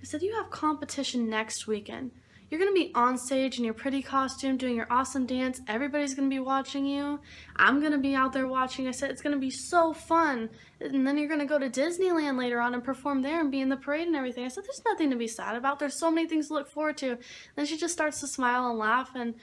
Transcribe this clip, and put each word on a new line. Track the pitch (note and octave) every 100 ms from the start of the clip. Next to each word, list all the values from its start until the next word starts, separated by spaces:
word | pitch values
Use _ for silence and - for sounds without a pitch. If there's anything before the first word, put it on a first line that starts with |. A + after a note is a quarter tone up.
I | -
said, | D4+
You | F4+ A4
have | G#4+
competition | - D4+ D4 C#4+ - C4 B3 A3+
next | A3 A3 - -
weekend. | G#3+ G#3 - C4 - _ - -
You're | D#4
gonna | G4
be | F#4+ D4+
on | - A#3+ B3+
stage | - C4+ C4 B3
in | A#3
your |
pretty | A3+ C#4 C4+
costume, | B3+ C4+ C4+ C4 C4+ C4
doing | B3+ A#3+
your | -
awesome | A#3+ C4 C#4 B3
dance. | B3+ C4 B3+ -
Everybody's | G#3+ C#4 D4 C#4+
gonna | C4+ C#4
be | C4+
watching | C4 C4+ C4 C#4 C#4
you. | C#4 C#4+ D4 - - - -
I'm | G3 C4+
gonna | D4+ D4
be | C4+
out | C4+ C4
there | C4+ C4
watching. | C4 B3+ - C4
I |
said, | B3+ C#4
It's | C4+
gonna | D4 C#4+
be | C4
so | B3+ - F4 E4
fun. | D#4+ - E4 D#4+ B3+ A3+ - - _
And | - C4+ C4
then | C#4+
you're | D4
gonna | D#4 C#4+
go | D4+
to | C4+
Disneyland | A#3+ D4+ F4 F#4 E4+ D4 C4
later | B3 A#3+
on | A#3+ B3
and |
perform | A#3+ C4 D4 C#4
there | C4 E4
and | D4+
be | C4+
in | C4
the | C4+
parade | C4+ D4 E4+
and | D#4
everything. | B3+ A#3+ B3
I |
said, | B3+
There's | G4+ C#5+ A#4+
nothing | G4+ D#4
to | B3
be | A3+
sad | A3+ F#3+ A3+
about. | C4 C#4+
There's | D4 C4+
so | E4
many | E4 E4
things | D#4+ D4+
to |
look | D#4 C#4
forward | - D4+ D4+
to. | C4+ A#3+ - - - -
Then | D4
she | D#4
just | E4+
starts | E4+ D#4 D4
to | C#4
smile | - B3 B3 B3
and | A#3
laugh, | G#3+ A#3+ C4 C4
and | A#3 A3+